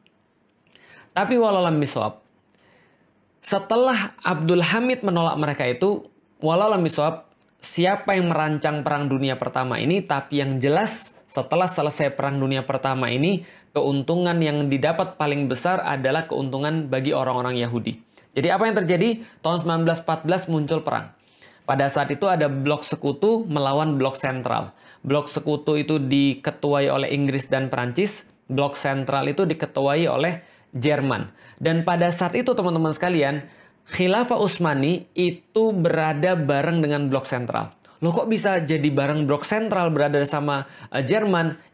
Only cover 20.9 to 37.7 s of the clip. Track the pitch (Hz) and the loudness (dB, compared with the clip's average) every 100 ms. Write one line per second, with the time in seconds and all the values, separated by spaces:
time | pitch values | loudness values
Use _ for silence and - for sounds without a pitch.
20.9 | 117 110 - _ _ - - - 135 139 | -4 -6 -16 _ _ -20 -14 -2 0 2
21.9 | 143 139 139 196 175 147 135 139 147 - | 2 -2 0 0 2 2 0 -2 -2 -2
22.9 | 151 139 143 208 226 202 147 139 139 156 | -4 -4 0 2 2 0 0 0 2 0
23.9 | 143 135 135 135 131 123 117 104 - - | 0 0 -2 -4 -4 -2 -2 -2 -12 -20
24.9 | - 131 143 147 151 - 147 147 151 147 | -14 -2 0 0 -4 -2 -2 0 0 0
25.9 | 156 131 139 139 135 - 147 143 143 139 | 0 2 4 4 2 -4 -4 0 2 2
26.9 | 135 135 139 139 135 131 135 131 127 123 | 0 0 0 0 -2 -2 -2 -2 -2 -2
27.9 | 123 202 - - _ - 135 143 - 143 | 0 0 -2 -8 _ -6 -2 0 -2 -2
28.9 | 139 135 139 139 143 185 165 - - 139 | -2 0 -2 0 0 0 -2 -4 0 0
29.9 | 151 170 127 165 170 - - _ 131 139 | 2 2 2 0 -2 -10 -20 _ -2 0
30.9 | 143 135 110 - - - - 151 165 165 | 2 2 -2 -4 -12 -20 -4 0 2 2
31.9 | 170 175 170 175 202 247 214 180 165 160 | 2 2 0 -2 0 0 0 0 2 0
32.9 | 151 180 170 139 147 143 - - _ - | 0 0 2 2 -2 -8 -18 -20 _ -12
33.9 | - 180 208 247 226 202 - 170 143 139 | -2 2 2 2 2 0 0 0 2 2
34.9 | 175 - - 180 170 - 220 220 196 165 | 0 -4 -2 -2 -2 -4 0 2 2 2
35.9 | 160 156 147 180 180 143 139 156 170 147 | 2 0 0 0 2 2 2 2 2 2
36.9 | 147 143 135 - 123 120 113 110 | 0 0 -2 -2 -4 -4 -4 -6